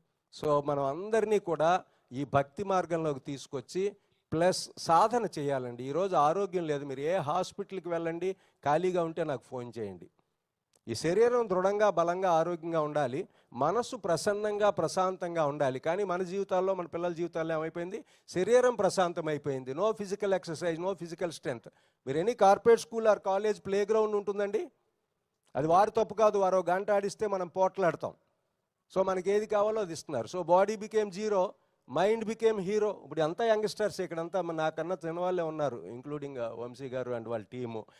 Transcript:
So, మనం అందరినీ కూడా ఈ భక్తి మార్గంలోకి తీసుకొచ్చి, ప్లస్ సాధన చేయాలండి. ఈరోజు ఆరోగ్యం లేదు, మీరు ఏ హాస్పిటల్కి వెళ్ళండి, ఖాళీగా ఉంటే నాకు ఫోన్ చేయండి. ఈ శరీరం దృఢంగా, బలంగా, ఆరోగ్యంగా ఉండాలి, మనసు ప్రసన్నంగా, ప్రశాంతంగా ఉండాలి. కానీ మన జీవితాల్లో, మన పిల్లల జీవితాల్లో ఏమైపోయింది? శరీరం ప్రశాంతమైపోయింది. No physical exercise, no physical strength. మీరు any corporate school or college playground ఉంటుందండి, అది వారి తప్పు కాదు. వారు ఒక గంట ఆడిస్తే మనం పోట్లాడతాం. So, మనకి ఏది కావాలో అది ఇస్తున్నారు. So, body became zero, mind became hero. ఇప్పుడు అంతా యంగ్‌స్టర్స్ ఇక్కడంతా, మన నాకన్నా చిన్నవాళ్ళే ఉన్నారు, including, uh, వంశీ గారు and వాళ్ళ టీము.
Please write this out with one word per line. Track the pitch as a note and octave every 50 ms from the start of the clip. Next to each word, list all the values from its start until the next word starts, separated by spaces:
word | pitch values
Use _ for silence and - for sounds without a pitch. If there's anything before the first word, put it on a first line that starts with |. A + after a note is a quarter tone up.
| _ _ _ _ _ _ - - -
So, | D#3 D3 D3 C#3+
మనం | C#3+ D3 C#3 C#3
అందరినీ | C3+ C#3 E3 F#3+ G#3+ A3 A3+ G#3 G#3+ G#3+ G3+
కూడా | - - E3 D3 D3+ E3 F3+ F3+ - - _ _ _ _
ఈ | B2 B2+ C#3+
భక్తి | B2+ - C#3 C#3 - _ - G3+
మార్గంలోకి | G3 F#3+ F#3 F3 D#3+ E3+ E3 D#3+ D#3 D3 D#3
తీసుకొచ్చి, | - - C#3+ C3 - - - C3+ B2 - - F3+ F#3+ G3+ G3+ - _ _ _ _ _ _
ప్లస్ | - D#3 E3+ F#3 F#3 - - - - -
సాధన | - - E3 E3 G3 A3+ A3 A#3+ A3 F3 - D#3+
చేయాలండి. | C#3+ C#3+ C#3 C3 B2+ B2 A#2+ A#2+ B2+
ఈరోజు | C3+ C#3 D#3+ F#3+ G3+ F#3
ఆరోగ్యం | D#3+ C#3+ D3 E3 F#3+ G3+ F#3 F3 F3+ E3+ D#3
లేదు, | D3 C#3+ C#3+
మీరు | C#3+ C3+ C3+
ఏ | C#3 D#3 F3+
హాస్పిటల్కి | F#3+ D3+ C3+ D#3 F3+ F#3 - - - G3 - F#3+ F#3+ D3+ F3
వెళ్ళండి, | E3+ E3 E3+ E3 E3 E3+ F3 F#3+ F#3 - _ _ _ _ -
ఖాళీగా | C#3 D3 D#3+ F3+ F#3 F3+ F3+ E3
ఉంటే | E3 D#3+ F3 E3
నాకు | D#3 C#3 B2 -
ఫోన్ | - B2+ B2+ B2 B2 G#2+ A#2
చేయండి. | A2 G2 F#2 E2+ E2 - _ _ _ _ _ _ _ _ _ _ _ _ _ _ _ -
ఈ | A#2
శరీరం | - - D#3+ F3 G3+ A#3 A#3+ B3 B3 A#3 G#3+
దృఢంగా, | F3+ F3+ F3+ F#3+ G#3 G#3 G#3+ G#3
బలంగా, | F3+ E3+ E3 E3+ F3 F#3 F#3+ F#3
ఆరోగ్యంగా | E3+ D#3+ E3 E3+ F3 E3 D#3 E3+ E3 D#3+
ఉండాలి, | D3+ D3 D3+ D3+ D3 B2+ A#2+ D3+ F#3+ - _ _ _ _ -
మనసు | A#2+ C3+ D#3 F#3+ A#3 A#3+ - -
ప్రసన్నంగా, | A3+ - F#3+ E3 D3+ - G#3+ G3+ G#3 G#3 G#3+ G#3 G#3 G#3+ G#3
ప్రశాంతంగా | G3 - E3 D3+ - F#3+ F#3 F#3 F#3+ F3+ F#3+ F3 E3+ E3 D#3
ఉండాలి. | C#3+ C#3+ D3 D3 C3+ C3 C3
కానీ | - D#3 E3 G3 G#3
మన | F#3 F3 F3+ F#3+
జీవితాల్లో, | E3+ F3+ G3+ G3 F#3+ F#3+ F#3 F#3 F#3+ F#3+
మన | F#3 F3
పిల్లల | E3 - E3+ F3 F3 F3
జీవితాల్లో | D#3+ F3 E3 E3+ E3 D#3+ D#3+ E3
ఏమైపోయింది? | D#3 D#3+ E3 D#3+ E3+ E3+ F3+ F#3+ - - - _ _ _ -
శరీరం | - F3 F#3 G3 A#3+ B3 B3 B3+ A#3+
ప్రశాంతమైపోయింది. | G#3 G3 F3+ - F#3+ F#3 F3 F3 F3+ D#3+ D#3 D3+ C#3+ - D3 C3+ C3 C3 B2 C3+
No | D3+ G3 A3 A3
physical | A3 G#3 F#3+ G3 F#3+ - G3+ F#3+ F3+
exercise, | F3+ E3+ D#3+ C#3 F3 F3 E3 D#3+
no | F3 F#3+ G3+ -
physical | E3+ E3 E3 - F#3+ E3+
strength. | C#3 - - D#3 B2+ A#2 - - - _ _ _ _ _ _ B2+
మీరు | C3+ D#3
any | F3 A3+ B3
corporate | - G#3 F#3+ G3+ G3 - A#3 A#3 A3
school | - - - A3+ A3+ A3 G3+
or | G3
college | - G3 F#3+ G3 G#3 G#3+ G#3 F3 - G3
playground | G3 G3+ G#3 G3 G#3+ A3 G#3+ A3 G#3+ G3+
ఉంటుందండి, | G3+ G#3 G3+ G3+ G3+ G3+ G3+ - F4+ C4+ - _ _ _ _ _ _ _ _ _ _ _ _ _ _ _ -
అది | - C#3+ D#3+
వారి | E3 F#3 G#3 G#3+
తప్పు | - A3+ G#3+ G#3+ G#3+
కాదు. | F#3+ A3 G#3+ G3 G3+
వారు | G3 F#3 F3+ F#3
ఒక | F3 E3
గంట | F3 F#3+ G3+ G#3
ఆడిస్తే | G#3 G3+ G3 G3+ - - A3 G#3
మనం | G3+ F#3+ F3+ E3+
పోట్లాడతాం. | - F#3+ F#3+ F#3 - - F#3+ E3+ C#3+ C3+ - G2+ - - _ _ _ _ _ _ _ _ _ _ _ _ _ _ - F#3
So, | F#3+
మనకి | F#3+ F#3+ F#3 E3+ F#3
ఏది | G3+ G#3 G#3+
కావాలో | - G#3 G#3 G3+ G#3+ A3 A3
అది | G#3 E3+ E3
ఇస్తున్నారు. | - - - D3+ A#2+ A2+ -
So, | - F3+ F3
body | D3+ F3 F#3 G3 G3+ A3 G#3
became | G#3 G#3+ - G#3+ G#3+ G#3
zero, | E3+ F#3+ G#3+ G#3+ G#3 F#3+ F3+ G#3 - _ _ _ _ _ _ - B2 D3
mind | F3+ G#3 A3 A3+ A3
became | G3+ A3+ A3 A3+ A3 A3 G#3
hero. | F#3 F3 G#3+ G#3+ G3+ G#3+ F#3 - -
ఇప్పుడు | A2+ D3 D#3
అంతా | D#3 D#3 F3 - A#3
యంగ్‌స్టర్స్ | A3+ A3 G#3+ G#3+ G3 - - G#3+ G3 C#3+ -
ఇక్కడంతా, | F#3 D#3 E3+ E3 E3 E3+ - F#3+
మన | F3 E3+ E3
నాకన్నా | D#3+ D#3 D#3 D#3 - D#3+ E3+ F#3 F3+ -
చిన్నవాళ్ళే | E3 D#3+ E3+ F3+ F#3 F#3 F3+ E3+
ఉన్నారు, | D#3 D#3+ D#3 D3 C#3 A#2+ A2 D#2+ F2+
including, | A2+ B2 B2+ D3 D3 D3+ C#3 C#3 C#3
uh, | C3 A#2 A2+
వంశీ | A2+ A2+ A#2 B2 B2 A#2 C#3 C3
గారు | A#2+ C3 B2+ B2
and | B2 A#2 A2+ A2
వాళ్ళ | A#2 A2+ G#2
టీము. | - - B2+ B2 A#2 A2+ A2 G#2 - - _